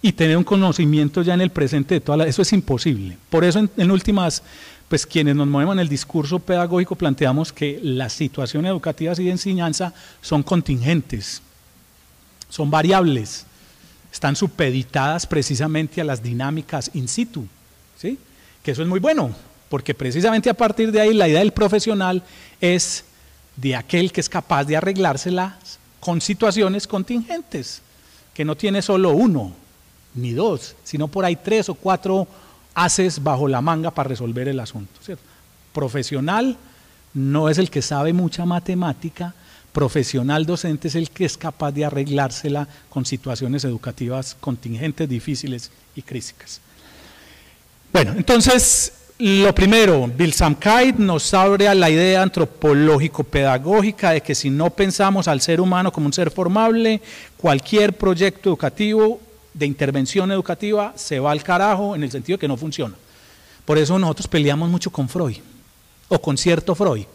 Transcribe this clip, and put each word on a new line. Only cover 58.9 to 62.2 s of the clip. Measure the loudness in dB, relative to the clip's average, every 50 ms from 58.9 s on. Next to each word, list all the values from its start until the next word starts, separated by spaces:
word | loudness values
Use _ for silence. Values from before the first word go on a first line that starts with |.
| 4 4 4 4 2 -2 -8 -20 -20 -20 -20 _
de | _ -4 -2
intervención | -2 -2 -2 -2 -2 0 0 -2 0 0 -2 0 0
educativa, | 0 -2 -2 -4 -6 -6 -2 -2 0 0 0 -2 -6
se | -12 -10 -6 -4 -2
va | 0 0
al | 0 -2 -2
carajo | 0 0 2 2 2 2 0 -2 -4 -4
en | -4 -6
el | -6
sentido | -6 -8